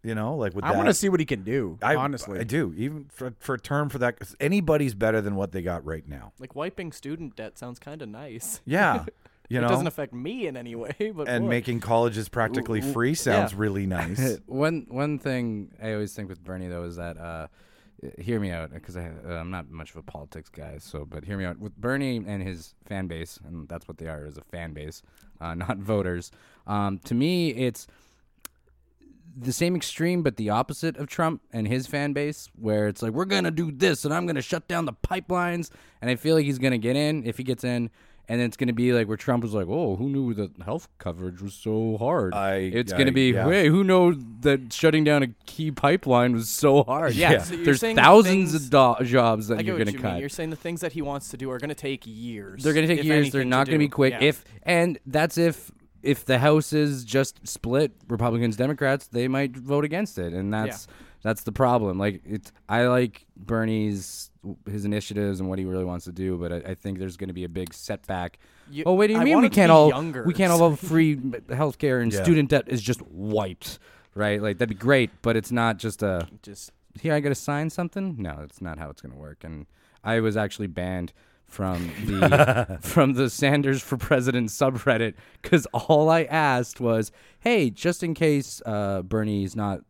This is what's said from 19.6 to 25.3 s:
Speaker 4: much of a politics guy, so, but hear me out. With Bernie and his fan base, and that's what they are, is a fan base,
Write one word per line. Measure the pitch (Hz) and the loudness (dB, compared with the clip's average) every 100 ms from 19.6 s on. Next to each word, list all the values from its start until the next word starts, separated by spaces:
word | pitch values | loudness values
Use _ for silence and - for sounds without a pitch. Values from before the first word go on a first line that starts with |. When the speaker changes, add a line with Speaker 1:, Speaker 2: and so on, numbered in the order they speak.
| 69 | -12
Speaker 4:
much | 80 76 | -16 -16
of | 80 | -18
a | |
politics | 73 - 71 80 76 | -18 -18 -18 -20 -20
guy, | - 73 71 | -18 -16 -16
so, | - 76 | -16 -14
but | 71 78 80 | -14 -14 -10
hear | 98 | -8
me | |
out. | 92 - | -8 -8
With | 104 - | -14 -8
Bernie | 120 139 135 120 95 | -4 -4 -4 -6 -6
and | 101 | -8
his | 95 87 80 _ - | -8 -10 -16 _ -12
fan | 98 92 | -8 -8
base, | 82 82 - | -10 -12 -14
and | - 85 76 | -16 -14 -12
that's | 85 - | -14 -14
what | 80 | -14
they | 80 | -12
are, | 78 | -12
is | 73 73 | -14 -18
a | |
fan | - 87 82 | -16 -12 -12
base, | 76 76 - _ _ - | -12 -14 -16 _ _ -20